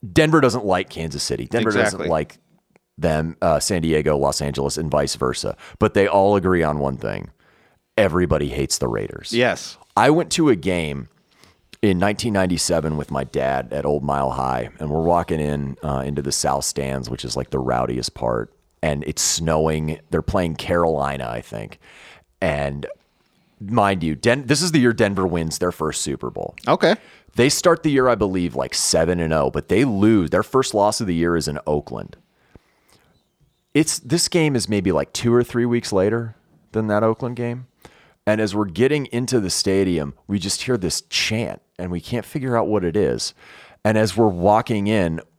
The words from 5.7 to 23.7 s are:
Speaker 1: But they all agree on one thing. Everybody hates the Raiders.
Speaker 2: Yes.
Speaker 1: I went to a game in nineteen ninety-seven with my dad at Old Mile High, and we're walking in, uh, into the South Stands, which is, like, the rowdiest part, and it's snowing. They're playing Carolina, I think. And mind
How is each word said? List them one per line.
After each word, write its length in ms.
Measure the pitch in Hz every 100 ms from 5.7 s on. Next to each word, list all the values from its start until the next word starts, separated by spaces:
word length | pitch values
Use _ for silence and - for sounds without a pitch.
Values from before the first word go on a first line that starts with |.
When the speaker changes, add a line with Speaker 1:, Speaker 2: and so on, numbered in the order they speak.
| -
Speaker 1:
But 140 | 107
they 120 | - 98
all 280 | 98 98 101
agree 280 | 90 92
on 160 | 78 76
one 180 | 69 65
thing. 340 | 53 50 50 _ _ _ _ _ _ -
Everybody 520 | 101 82 87 76 73
hates 280 | 69 67 -
the 100 | 65
Raiders. 420 | 55 50 - -
Speaker 2:
Yes. 460 | 117 120 87 - - _ -
Speaker 1:
I 140 | 120
went 220 | 156 170
to 160 | - 156
a 60 | 104
game 520 | 92 90 78 69 62 _ _ _ _ _ _ -
in 160 | 107 92
nineteen 360 | 98 104 120
ninety-seven 640 | 101 92 87 - 82 78 76
with 120 | 71
my 120 | 69
dad 480 | 67 71 65 67 62
at 140 | 73 71
Old 180 | 73
Mile 280 | 71 71 67
High, 380 | 65 65 64 60 -
and 100 | 78
we're 120 | 76
walking 360 | 82 87 85 80
in, 380 | 73 73 69 65
uh, 200 | 76 67 67
into 160 | 71
the 100 | 69
South 340 | - 73 69 -
Stands, 440 | - 67 67 64
which 140 | 60
is, 140 | 62 60
like, 140 | 65
the 80 | 67
rowdiest 540 | 64 62 62 62 60 -
part, 360 | 60 58 55 _ _ _
and 200 | 80 71 71
it's 160 | -
snowing. 800 | - - 82 78 78 78 78 78 _
They're 120 | 85
playing 340 | - 101 87 76
Carolina, 720 | - 87 85 76 69 69 60
I 100 | 58
think. 380 | - 57 53 - - - - - _ _
And 440 | 92 73 71 71 69 - _ _ _ _ _ _
mind 420 | 98